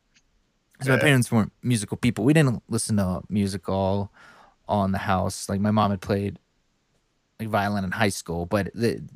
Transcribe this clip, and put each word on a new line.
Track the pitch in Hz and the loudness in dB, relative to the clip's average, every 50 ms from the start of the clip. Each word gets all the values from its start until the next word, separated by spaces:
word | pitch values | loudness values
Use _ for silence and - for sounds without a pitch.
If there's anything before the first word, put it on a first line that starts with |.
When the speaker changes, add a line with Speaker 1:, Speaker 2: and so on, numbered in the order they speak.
| _ _ _ _ _ _ _ _ _ _ _ _ _ _ _ - | _ _ _ _ _ _ _ _ _ _ _ _ _ _ _ -6
Speaker 1:
'cause | 135 131 | 0 2
my | 131 | 2
Speaker 2:
Yeah. | - | 4
Speaker 1:
parents | 147 151 139 127 117 - | 4 4 4 4 4 2
weren't | 120 113 98 - - _ | 2 2 2 0 -4 _
musical | - 123 123 107 101 - - | -2 -2 0 0 -2 -4 -6
people. | - - 123 - - 104 | -2 0 0 0 2 4
We | 135 156 | 4 6
didn't | 160 151 131 110 - - - | 6 6 4 2 -2 -4 -4
listen | 117 113 - - 113 101 | -4 -4 -2 0 0 0
to | 98 90 90 - - - | 2 0 -2 -4 -6 -4
music | 92 107 101 98 98 98 - - | 0 0 0 0 -2 -4 -4 -4
all, | 95 98 98 95 98 101 98 - _ - - - - - - _ _ _ _ - | -2 0 0 0 0 0 -4 -6 _ -18 -20 -20 -20 -20 -20 _ _ _ _ -2
all | 98 104 98 | 0 0 2
in | 95 | 0
the | 95 92 | -2 -2
house. | 95 101 95 92 95 98 - - - - | -2 0 0 0 0 -2 -4 -6 -6 -4
Like, | 101 98 | -2 0
my | 101 107 | 0 2
mom | 107 107 104 101 | 2 4 2 2
had | 101 95 | 0 -2
played, | - - 208 202 202 202 - - _ _ _ _ _ _ _ _ _ _ _ _ _ _ _ _ _ _ _ - | -2 -2 -2 0 -2 -4 -6 -10 _ _ _ _ _ _ _ _ _ _ _ _ _ _ _ _ _ _ _ -10
like, | 113 110 | -6 -2
violin | 110 104 98 101 104 101 | -2 0 0 0 -2 -2
in | 95 90 | -2 -4
high | 90 110 110 98 | -4 -4 -6 -6
school, | - - - - 82 85 87 | -8 -8 -8 -8 -8 -8 -6
but | 87 107 101 92 - - | -2 -2 -2 -2 -4 -6
the, | 98 117 113 71 - - - - | -4 -4 -2 -2 -4 -8 -16 -16